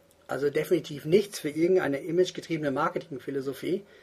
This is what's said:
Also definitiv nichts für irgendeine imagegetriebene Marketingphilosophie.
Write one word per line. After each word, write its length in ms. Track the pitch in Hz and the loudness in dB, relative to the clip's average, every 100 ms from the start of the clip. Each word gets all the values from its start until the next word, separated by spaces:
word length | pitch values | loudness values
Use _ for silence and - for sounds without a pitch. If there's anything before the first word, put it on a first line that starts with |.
| _ _ - | _ _ -8
Also 220 | 131 143 | -2 0
definitiv 560 | 151 156 170 165 143 | 0 2 0 0 -8
nichts 340 | 156 196 202 - | 4 4 4 -4
für 120 | 151 | -6
irgendeine 480 | 156 175 185 139 139 | 0 4 4 2 -2
imagegetriebene 720 | 170 170 185 - - 160 147 | 0 2 2 0 -6 -2 0
Marketingphilosophie. 1120 | 135 170 180 - 127 - 139 135 131 143 202 - - | 0 0 -2 -8 -10 -6 -6 -4 -6 -4 -4 -6 -20